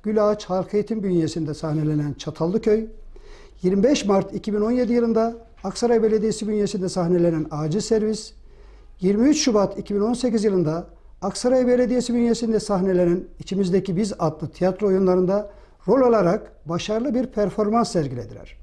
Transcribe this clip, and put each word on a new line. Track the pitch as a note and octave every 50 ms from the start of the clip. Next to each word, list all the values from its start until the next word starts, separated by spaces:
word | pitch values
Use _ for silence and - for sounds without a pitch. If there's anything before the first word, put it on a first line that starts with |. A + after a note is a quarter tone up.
| -
Gül | G#3 G#3+ G#3+ G#3 G#3
Ağaç | G#3 G#3 -
Halk | - F3+ F#3+ F3+ F#3 -
Eğitim | G#3 G#3 - A3+ A3 G3
bünyesinde | G3 F3+ E3+ D#3+ D#3 - E3+ D#3 D3 D3+
sahnelenen | - - D#3 D3 D#3 D#3 D3+ D#3 D3+ D3 D3 C3+
Çatallıköy, | - - D#3+ D3 - E3 E3+ F#3+ A3+ - A3 G#3 A3+ A3 A3 - - - - - - - - - - - - - -
yirmi | - F#3 G3 G3 G3+
beş | C4 D4 - G#3
Mart | G3+ G3 G3 F#3 - -
iki | G3 - A3 G3+
bin | G#3
on | G#3 A3
yedi | B3 B3+ B3 - A#3+
yılında | A#3+ A#3 A#3 A3 A3 A3+ A#3 A#3 A#3 - - - - -
Aksaray | F#3+ F3+ - A#3+ A#3 A#3+ A3+ A3
Belediyesi | A3 A3 A3 G3+ A3 - - G#3+ G#3
bünyesinde | G#3+ G#3 G3+ G3 - G3 F#3 F3+
sahnelenen | - F#3 E3+ E3+ F3+ F3 E3+ F3 E3 D#3+ D#3+ -
Acil | D#3 D3 D#3 D#3 D#3 G#3+
Servis, | - - A3+ G#3+ G#3+ G#3+ A3 G#3 - - - - - - - - - - - - - - - -
yirmi | F#3 F#3 G3+ G#3 A#3+ D4
üç | D4 D4+ -
Şubat | C4+ A3 G#3 G3 - - -
iki | - - G3+
bin | G3+
on | G3+ A#3 B3
sekiz | A#3+ - B3 A#3 A3 G3
yılında | A3 F#3+ F3+ E3 D3+ D#3+ E3 F3 - - - - - - -
Aksaray | - G3 F3+ - - A#3+ C4 B3+ B3+ B3
Belediyesi | B3 A#3+ B3+ G#3 B3 B3 A#3+ - A#3
bünyesinde | A#3+ A#3+ A#3 A3+ A3+ A#3+ A3+ A3 G#3
sahnelenen | G#3 - G3+ F3+ F#3 F#3+ F#3 F3+ F3+ F3 F3 F#3 F#3 - - -
İçimizdeki | - - F#3+ F#3+ G3 F3 F#3 F#3+ F#3+ G3+ E3+ F3
Biz | A3 G3 - -
adlı | E3+ D#3 D#3 - E3 -
tiyatro | - - F3+ F#3 F#3 - G#3 G3
oyunlarında | F#3+ F#3+ F#3+ F3+ F3+ F#3 F#3 F3+ G3 G#3 G3+ - - - - - - _ - F#3
rol | A3+ C4+
alarak | B3+ A#3+ A#3 G#3+ F#3 E3+ F#3+ G#3+ - - - - - -
başarılı | E3+ E3+ - - G#3+ A3+ A#3+ D4 A3
bir | B3+ A#3+ -
performans | - G#3 G#3 F3+ - - G#3+ G#3 A3 A#3 A3 -
sergilediler. | - F3 D3+ A#2 B2+ A#2+ G#2+ - - - - - - -